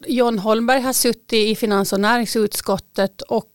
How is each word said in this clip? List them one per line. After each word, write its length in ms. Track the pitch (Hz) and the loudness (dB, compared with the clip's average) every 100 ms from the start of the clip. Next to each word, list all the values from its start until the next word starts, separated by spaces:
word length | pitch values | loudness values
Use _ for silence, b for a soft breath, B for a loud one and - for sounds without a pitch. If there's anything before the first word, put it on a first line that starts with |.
| - | -4
John 320 | 247 240 220 | 0 0 0
Holmberg 420 | 214 220 233 262 | 0 0 2 2
har 120 | 254 | 0
suttit 400 | 247 240 226 - | 0 0 -2 -2
i 220 | 220 214 | 0 0
finans- 380 | 214 214 202 196 | 0 0 0 0
och 80 | 196 | 0
näringsutskottet 1200 | 208 240 226 226 208 - - 196 - - 196 - | 2 0 0 -2 -2 -4 -4 -4 -4 -4 -4 -4
och 240 | - 233 - | -4 -4 -4